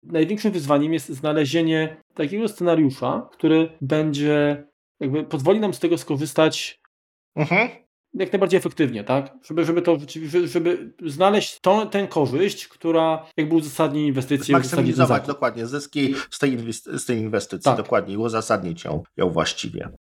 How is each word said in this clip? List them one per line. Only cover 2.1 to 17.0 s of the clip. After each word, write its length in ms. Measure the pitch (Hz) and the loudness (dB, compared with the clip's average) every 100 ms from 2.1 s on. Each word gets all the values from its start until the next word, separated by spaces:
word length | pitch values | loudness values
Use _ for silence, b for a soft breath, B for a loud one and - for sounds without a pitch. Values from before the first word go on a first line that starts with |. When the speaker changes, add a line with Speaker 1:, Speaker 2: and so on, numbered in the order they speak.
Speaker 1:
takiego 340 | - 151 202 226 | -6 -4 -2 -4
scenariusza, 800 | 220 175 165 147 131 127 175 - | -2 0 4 2 2 -4 -4 -6
który 380 | _ 160 160 160 - | _ 2 4 2 -2
będzie, 840 | 135 156 156 143 147 147 147 143 143 _ _ _ | -2 0 0 0 2 2 2 0 -6 _ _ _
jakby 240 | 143 143 | -2 -2
pozwoli 360 | 151 156 135 208 | -2 -2 2 4
nam 140 | 208 | 2
z 60 | - | 0
tego 180 | 170 165 | 0 0
skorzystać 840 | - 143 151 - 160 - - - _ _ _ _ _ - | 0 -4 -2 4 4 2 -8 -12 _ _ _ _ _ -4
Speaker 2:
Mhm. 340 | 151 175 240 - _ _ _ | 0 2 0 -4 _ _ _
Speaker 1:
jak 180 | - 185 | -4 -2
najbardziej 240 | 202 185 180 | 2 4 2
efektywnie, 460 | 170 - 147 117 | 0 0 0 0
tak? 300 | 104 131 139 - | 0 0 0 -12
Żeby, 220 | - 156 165 | -8 -2 0
żeby 160 | 170 | 2
to 180 | 170 165 | 2 0
rzeczywi-, 280 | 143 160 160 | 0 -12 -2
że-, 200 | 170 175 | 0 0
żeby 460 | 180 165 175 - - 165 | 0 0 -2 -6 -10 -10
znaleźć 540 | 143 190 208 - - | 2 4 4 0 -2
tą, 280 | - 202 214 | 2 2 2
tę 180 | 202 196 | -2 -2
korzyść, 600 | - 135 127 196 196 - | 0 0 2 0 -2 -14
która 580 | _ 165 165 160 160 B - | _ 0 2 2 0 B -4
jakby 180 | 156 165 | 0 2
uzasadni 520 | 151 - 160 143 151 | 0 -2 0 2 0
inwestycję, 480 | 135 131 139 - 139 | 0 0 -2 2 2
uzasadni 60 | |
ten 60 | 127 | 2
Speaker 2:
Zmaksymalizować 520 | - 127 123 131 - | 0 0 4 4 2
Speaker 1:
zakup. 60 | - | 0
Speaker 2:
dokładnie 400 | 143 127 117 117 | -2 -2 -2 -6
zyski 480 | 143 143 151 135 135 B | -6 -6 -2 -2 -2 B
z 100 | - | -2
tej 120 | 143 127 | -2 0
inwest-, 400 | 117 113 - | -6 -10 -8
z 80 | - | -10